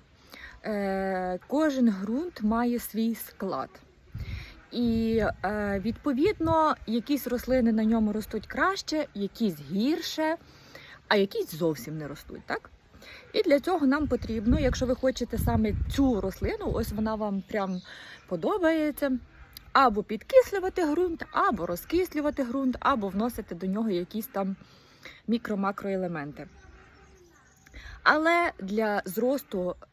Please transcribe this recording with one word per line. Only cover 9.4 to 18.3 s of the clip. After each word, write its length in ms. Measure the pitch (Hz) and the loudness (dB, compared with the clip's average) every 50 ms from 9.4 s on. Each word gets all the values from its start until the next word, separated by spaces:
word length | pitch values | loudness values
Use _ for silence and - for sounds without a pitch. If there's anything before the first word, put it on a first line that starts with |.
| 233 202 160 147 | 0 0 0 -2
гірше, 760 | 143 135 165 196 226 277 330 339 330 - - 311 311 311 330 - - - - - - - - - - - - - - - | -6 -4 -2 0 2 2 0 0 -2 -4 -4 -2 0 0 -2 -4 -6 -14 -20 -20 -20 -20 -20 -20 -20 -20 -20 -8 -2 2
а 80 | 214 | 4
якісь 400 | 208 196 196 - 466 381 - - | 4 4 2 0 -2 -4 -4 -4
зовсім 420 | 151 175 165 151 - - 151 156 156 | -2 0 0 0 -2 -4 -8 -8 -8
не 100 | 151 139 | -8 -10
ростуть, 340 | 147 - - - - - - | -10 -12 -14 -14 -16 -12 -8
так? 240 | - 143 - - - - - _ _ - - - - - - - - - | -6 -8 -8 -8 -12 -20 -20 _ _ -20 -20 -20 -20 -20 -20 -14 -4 -2
І 100 | - 427 | 0 4
для 160 | 339 277 285 | 4 4 4
цього 280 | - 339 381 330 285 254 | 4 2 0 2 4 4
нам 200 | 277 302 294 254 | 4 2 2 0
потрібно, 520 | 254 - - - 226 226 208 240 262 311 | -2 -2 -2 -4 -4 0 2 4 4 4
якщо 260 | 285 247 - - 254 | 4 2 2 2 0
ви 100 | 233 254 | 0 0
хочете 420 | - - 262 254 - 240 - - 208 | 0 0 0 0 0 -4 -4 -4 -2
саме 360 | - 240 233 220 220 208 196 - - - - | 0 2 2 2 2 2 0 -2 -2 -2 0
цю 260 | 277 277 262 240 190 | 2 2 4 2 2
рослину, 500 | 185 190 - - - - 415 440 381 254 - | 0 -4 -4 -4 -4 -4 -2 -2 -4 -4 -2
ось 180 | - 233 - | -2 -2 -2
вона 240 | 208 208 220 220 220 | -2 -2 -2 -2 -2
вам 280 | 208 214 208 196 196 - - | -2 -2 -2 -4 -4 -4 -4
прям 340 | - 208 190 190 185 180 - - - - - - - - - | -4 -4 -4 -4 -4 -6 -8 -12 -18 -18 -18 -20 -20 -18 -10
подобається: 840 | - | -6